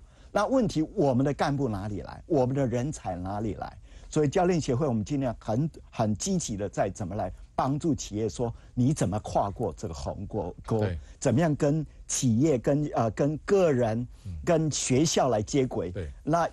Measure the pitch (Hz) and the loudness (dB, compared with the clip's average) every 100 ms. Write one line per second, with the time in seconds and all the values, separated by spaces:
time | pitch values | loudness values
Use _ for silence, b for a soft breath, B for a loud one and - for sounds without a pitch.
0 | b b b 202 208 262 202 - 156 - | b b b -2 2 2 2 0 -2 2
1 | 143 123 139 143 170 143 131 101 104 98 | 2 4 2 0 0 0 -2 -2 -6 -8
2 | 55 - - 139 123 135 127 120 139 - | -10 -12 -2 2 2 2 0 0 -2 -6
3 | 101 87 92 104 110 67 64 - b b | -6 -6 -6 -4 -4 -6 -10 -12 b b
4 | b 156 147 185 180 175 135 123 151 113 | b 0 2 4 4 2 2 0 0 0
5 | 98 143 131 110 - 110 156 - - - | -2 -2 -2 -4 -2 -2 -2 -6 -14 -2
6 | 107 107 196 185 - 98 101 - 107 - | -2 0 0 -2 -2 -6 -4 -2 -4 -2
7 | 98 107 92 b b - 135 143 170 131 | -6 -6 -6 b b -2 0 0 0 -2
8 | - 104 110 - 117 b b - 127 156 | -2 -2 -2 -2 -4 b b 0 2 2
9 | 107 107 - 160 104 92 107 76 - 80 | 0 -2 -2 0 0 -2 -6 -4 -10 -8
10 | 92 87 98 107 87 - - 113 101 82 | -8 -8 -6 -4 -6 -8 -2 0 0 -2
11 | B B 139 123 170 143 147 156 143 b | B B 2 2 2 2 2 2 -2 b
12 | b - 131 110 160 127 151 143 147 139 | b 0 2 4 4 2 2 0 0 0
13 | 113 - 147 151 - 196 175 123 117 113 | 0 2 0 0 2 4 6 4 2 0
14 | 123 B 101 82 101 147 156 - - 127 | -4 B -12 -6 2 2 2 -2 2 4
15 | 160 214 143 110 104 143 131 110 87 95 | 4 4 4 2 2 0 0 -2 -4 -6
16 | 76 - 147 165 - | -8 -8 -2 0 0